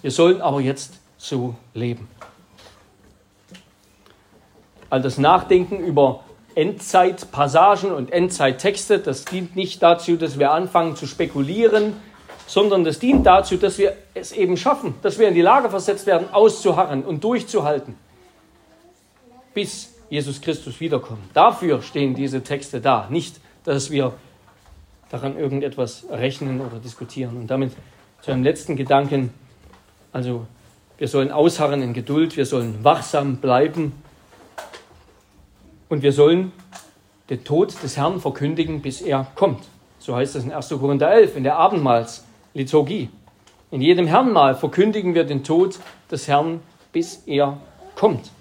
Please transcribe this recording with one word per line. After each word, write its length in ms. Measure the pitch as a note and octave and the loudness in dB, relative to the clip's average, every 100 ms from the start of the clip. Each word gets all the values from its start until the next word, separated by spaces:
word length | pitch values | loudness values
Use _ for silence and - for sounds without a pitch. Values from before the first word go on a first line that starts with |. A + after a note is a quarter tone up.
Wir 80 | C#3 | -4
sollen 320 | C3 E3+ F#3 | 2 4 4
aber 180 | E3 C#3 | 0 0
jetzt 420 | C3 C#3 - - _ _ | -2 -4 -10 -20 _ _
so 340 | - C3+ B2 A2+ _ A2+ | -8 -6 -6 -10 _ -8
leben. 320 | A#2+ A#2 - _ - _ _ _ - _ _ _ _ _ _ _ _ - _ _ _ _ _ _ _ _ _ _ _ _ - | -6 -6 -12 _ -20 _ _ _ -20 _ _ _ _ _ _ _ _ -20 _ _ _ _ _ _ _ _ _ _ _ _ -4
All 140 | C3+ | -2
das 160 | C3 C3 | -2 0
Nachdenken 580 | D3 F3+ - F#3 F3+ G3 | 4 4 4 2 2 -6
über 460 | F3 D3 C3+ - - - _ - | -2 2 2 0 -16 -20 _ -4
Endzeitpassagen 1400 | - - - F#3 F3+ F3+ - - C#3+ D3+ F#3+ G3 F#3+ | -4 -4 0 4 4 0 -10 -2 2 6 6 4 0
und 200 | D#3+ B2 | -4 -2
Endzeittexte, 840 | F3 F3+ - C#3 C3+ G3 G3+ - G3 | 0 0 0 0 2 -2 -2 0 0
das 260 | E3 C3+ | 0 -6
dient 320 | - F3+ F3 F3+ | -8 -8 -6 -6
nicht 280 | F3+ - | -6 2
dazu, 320 | E3+ E3+ F3 E3+ | 4 4 2 0
dass 240 | D#3+ C3+ | -2 0
wir 100 | C#3 | 2
anfangen 460 | D#3 F#3 F3 E3 D3+ | 2 0 0 0 -6
zu 100 | C#3+ | -12
spekulieren, 880 | - E3 C#3+ C3+ G3+ A3+ G#3+ G#3+ G#3 - - - - - | -6 -6 -4 -4 2 4 4 0 -4 -18 -20 -20 -20 -4
sondern 360 | F#3+ G#3 F#3+ | 0 2 2
das 140 | E3 C#3+ | 0 0
dient 300 | A#3+ C#4 G3+ | 2 4 6
dazu, 300 | F#3 G3 F3+ | 6 4 0
dass 200 | G3+ - | 0 2
wir 180 | G3 - - - | 0 0 -14 -16
es 160 | - | -10
eben 260 | - F3+ F3 | -2 0 0
schaffen, 380 | C4+ C#4+ F#3+ B2 | 0 0 -4 -4
dass 160 | G3+ - | -4 2
wir 80 | G#3+ | 4
in 80 | E3+ | 6
die 60 | |
Lage 280 | E3+ C4 A#3+ | 6 4 4
versetzt 380 | F#3+ F#3+ G3+ G3+ | -2 -4 -2 0
werden, 260 | E3+ F3+ | 0 2
auszuharren 680 | G3+ A3 - G3 E3 E3+ C3+ | 4 4 4 0 2 0 -2
und 200 | C3 D3+ | -6 -4
durchzuhalten, 800 | G#3 B3 - G#3+ D3 D3 - G#2+ _ _ _ _ _ _ _ D#4+ _ _ _ _ A#3+ A#3+ _ G#3 | -2 -4 -2 -4 -2 -4 -6 -20 _ _ _ _ _ _ _ _ _ _ _ _ _ -20 _ -8
bis 380 | G3 - - _ - | -8 -10 -18 _ -8
Jesus 320 | D3 C#3+ C3+ | -6 -6 -8
Christus 380 | - D3+ - A#2+ | -6 -8 -10 -10
wiederkommt. 440 | D#3+ C3+ - A2 F#2+ | -4 -4 -4 -14 -4
Dafür 480 | D3+ G#3 - F3 C3+ | 4 4 4 -2 -2
stehen 320 | - C#3+ C#3 | -4 -4 -4
diese 300 | B2+ C#3 C3 | -2 -4 -6
Texte 380 | - C#3+ - B2+ | -6 -8 -8 -2
da, 260 | B2 A#2+ G2+ | 0 0 0
nicht, 280 | E3 - - _ _ | -6 -6 -16 _ _
dass 260 | - C#3 C#3 | -4 -4 -2
wir 240 | D3 B2+ - _ _ _ _ _ - _ _ _ | -2 -2 -6 _ _ _ _ _ -20 _ _ _
daran 300 | B2+ C3+ D#3 | -10 -8 -6
irgendetwas 680 | C#3+ C#3 C#3+ C#3 A#2 - - | -4 -4 -6 -6 -8 -8 -12
rechnen 500 | B2 B2+ C3+ C#3 B2+ | -6 -6 -4 -8 -6
oder 160 | B2+ A2+ | -8 -12
diskutieren. 600 | A#2+ - A#2 - B2 A#2 | -16 -16 -14 -10 -10 -10
Und 100 | A2+ | -6
damit 240 | C3 C3+ - - _ _ _ | -4 -4 -8 -20 _ _ _
zu 100 | - | -6
einem 120 | C3 | 0
letzten 320 | B2+ - - C#3 | 0 0 -6 -6
Gedanken. 580 | C3+ C#3 C#3+ C#3+ B2+ - _ _ _ - _ _ _ | 2 2 2 -2 -4 -8 _ _ _ -20 _ _ _
Also, 340 | C3 B2 A#2+ A2+ _ _ _ _ _ | -8 -6 -6 -10 _ _ _ _ _
wir 100 | B2 | -2
sollen 240 | C#3+ C3+ | 0 0
ausharren 500 | D3+ E3 E3 D3 C#3+ | 2 2 2 -2 0
in 120 | B2 | -4
Geduld, 440 | A#2+ A2+ C#3+ E3 D3 | -6 -2 0 0 -2
wir 80 | B2+ | -2
sollen 380 | C3+ A#2 G#2+ | -2 -4 2
wachsam 540 | A#2+ D#3+ - D3 C#3 B2 | 2 2 0 -2 -2 -2
bleiben 560 | C3 B2 D#3+ E3 D3+ - - _ _ _ - - - - _ - _ _ _ _ _ _ _ _ _ | 2 2 2 0 -6 -8 -20 _ _ _ -20 -20 -18 -20 _ -20 _ _ _ _ _ _ _ _ _
und 140 | D3+ | 0
wir 80 | C#3+ | 2
sollen 400 | C#3+ D3 F3 F#3+ - - - - _ _ _ _ | 6 6 6 0 -10 -20 -20 -20 _ _ _ _
den 140 | A#2 | -12
Tod 380 | - D3+ G#3 - | -2 0 0 -2
des 160 | C3+ C#3 | -10 -4
Herrn 220 | D3 F#3 | -2 -2
verkündigen, 600 | D3 - C#3+ E3 D#3 D3+ | -6 -4 -4 -2 -4 -6
bis 200 | C#3 C3 | -8 -8
er 260 | F#3 C3+ C3 - | -4 -4 -4 0
kommt. 280 | F#3+ B2 - _ _ _ | 0 0 -12 _ _ _
So 160 | - B2 | -8 -4
heißt 200 | C#3 C#3+ | -4 -4
es 80 | |
in 80 | B2 | -8
erster 260 | D#3 B2 C#3+ | -10 -8 -4
Korinther 340 | C#3 C#3 D3+ | -2 2 4
elf, 240 | A3 G#3+ D3 | 6 4 2
in 80 | |
der 140 | C3 D3+ | -2 2
Abendmahlsliturgie. 1500 | F#3 G3+ C3+ A#2 A2+ - - _ _ C#3+ C3 D#3 C#3 G3 A#2+ - _ _ _ _ _ | 2 2 2 2 0 -14 -20 _ _ -8 0 2 2 -4 -8 -12 _ _ _ _ _
In 100 | C3 | 0
jedem 260 | C#3+ F3+ E3 | 2 4 4
Herrnmahl 480 | F#3 B3+ F#3 C#3 C3 | 2 4 4 4 2
verkündigen 600 | C#3 - G#3+ G#3+ F3+ E3+ | -2 2 2 2 0 0
wir 80 | |
den 200 | D#3+ C#3 | 0 -4
Tod 360 | - D#3+ F#3+ - - - _ | 0 2 2 -2 -18 -20 _
des 160 | C#3 - | -10 0
Herrn, 320 | C#3+ D#3+ E3 - _ _ | 0 0 -6 -12 _ _
bis 320 | E3 E3 - - | -4 -4 -8 -4
er 320 | C#3+ C#3+ C#3+ - - - - | 0 0 -2 -16 -20 -20 0
kommt. 360 | G#3+ D#3 - - | 0 0 -8 -20